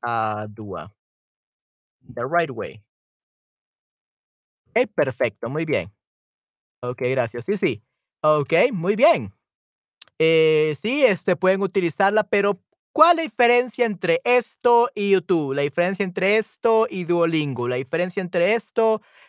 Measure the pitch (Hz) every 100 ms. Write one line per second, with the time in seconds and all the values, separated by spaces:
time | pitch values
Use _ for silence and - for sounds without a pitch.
0 | 120 117 110 107 107 107 107 87 85 _
1 | _ _ _ _ _ _ _ _ _ _
2 | - 120 123 170 165 113 90 85 _ _
3 | _ _ _ _ _ _ _ _ _ _
4 | _ _ _ _ _ _ _ - 254 -
5 | 139 127 120 - 117 143 160 120 87 -
6 | _ _ _ _ _ _ _ _ 123 123
7 | 127 131 117 120 120 202 175 104 _ _
8 | _ _ 156 151 143 165 240 208 170 208
9 | 277 202 104 - _ _ _ _ _ -
10 | - - 160 165 160 156 156 147 214 277
11 | 262 190 - 180 185 190 190 196 170 -
12 | 196 214 202 202 202 196 _ _ _ -
13 | 320 339 320 - 240 247 247 - 233 190
14 | 175 170 240 247 233 - 240 240 233 -
15 | 202 190 - 170 143 139 147 - 175 196
16 | 196 175 185 214 214 - 233 226 220 190
17 | 170 175 165 160 147 127 123 123 135 165
18 | 185 190 180 180 175 226 - - 226 220
19 | _ _